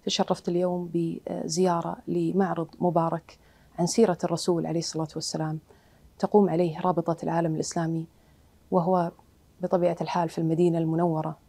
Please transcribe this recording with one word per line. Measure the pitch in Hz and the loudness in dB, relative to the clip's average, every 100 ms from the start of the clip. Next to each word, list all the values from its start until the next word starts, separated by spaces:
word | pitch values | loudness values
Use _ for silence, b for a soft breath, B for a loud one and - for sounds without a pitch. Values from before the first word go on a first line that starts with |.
| - | -6
تشرفت | - 190 185 - | -4 -2 -2 -2
اليوم | 175 180 180 175 | -2 0 -2 -4
بزيارة | 170 165 170 - 175 165 160 185 170 165 175 - | -2 -2 -4 -8 -6 -4 0 2 2 -2 -8 -4
لمعرض | 175 165 175 185 170 160 - | -2 0 0 0 -2 -6 -2
مبارك | 175 170 165 165 - - b b b - | 0 2 0 -2 -8 -20 b b b -2
عن | 175 | 0
سيرة | - 220 175 | 4 4 4
الرسول | 175 165 - 170 160 | -2 -2 0 0 0
عليه | 160 | -2
الصلاة | 160 160 156 156 | -4 -4 -6 -6
والسلام | - 160 156 156 _ b b b b _ | -6 -4 -4 -6 _ b b b b _
تقوم | 185 208 196 | 4 6 6
عليه | 160 175 156 | 4 0 0
رابطة | 185 175 170 165 | 0 0 0 -4
العالم | 165 165 170 156 | -2 0 0 -2
الإسلامي، | 160 - 165 165 165 b b b b b _ | -4 -2 -2 -4 -6 b b b b b _
وهو | 185 170 185 170 - _ _ _ _ | 0 2 2 0 -6 _ _ _ _
بطبيعة | 180 185 175 165 | 0 2 2 0
الحال | 160 175 165 | -4 -2 -2
في | - | 0
المدينة | 165 160 175 165 | 0 4 4 4
المنورة | 160 160 175 156 165 156 | 0 2 2 0 -4 -8